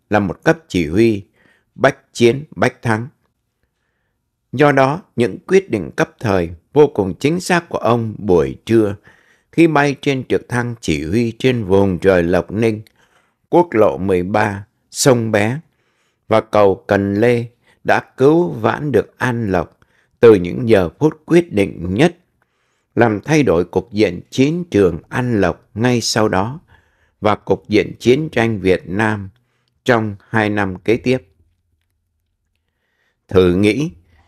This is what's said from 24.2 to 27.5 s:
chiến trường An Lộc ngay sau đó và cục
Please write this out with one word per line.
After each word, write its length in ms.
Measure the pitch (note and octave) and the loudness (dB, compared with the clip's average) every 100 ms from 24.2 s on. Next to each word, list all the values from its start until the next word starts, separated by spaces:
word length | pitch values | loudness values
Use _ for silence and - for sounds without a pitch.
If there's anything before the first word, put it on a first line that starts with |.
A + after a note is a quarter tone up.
| - | -6
chiến 340 | - C#3 E3+ F3 | -2 -2 -2 -4
trường 280 | G2+ F#2+ E2 - | 0 0 -2 -8
An 320 | A#2+ B2 A2 | -6 -2 0
Lộc 300 | F2+ - _ | 0 -2 _
ngay 260 | G#2 B2 A#2+ | -4 -2 -2
sau 280 | - - A2 | -2 -2 0
đó 320 | F#2+ G#2+ D#3 - _ _ _ _ _ | -2 -4 -8 -18 _ _ _ _ _
và 160 | G2+ G2+ | -4 -2
cục 320 | - | -2